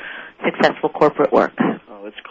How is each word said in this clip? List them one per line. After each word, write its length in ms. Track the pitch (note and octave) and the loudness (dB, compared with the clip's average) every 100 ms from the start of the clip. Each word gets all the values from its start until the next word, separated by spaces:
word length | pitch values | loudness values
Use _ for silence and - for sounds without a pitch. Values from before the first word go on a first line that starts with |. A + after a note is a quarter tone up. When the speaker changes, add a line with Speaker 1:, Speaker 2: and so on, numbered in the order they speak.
| - - - - | -6 -16 -18 -8
Speaker 1:
successful 460 | - - D3+ - D#3 | -6 2 2 2 -4
corporate 420 | - D3+ - C#3 | 2 2 4 2
work? 220 | A2+ G2 - | 2 2 0
Speaker 2:
Oh, 460 | A2+ A2 - G#2 | -2 -2 -10 -18
it's 120 | G#2 - - | -16 -16 -18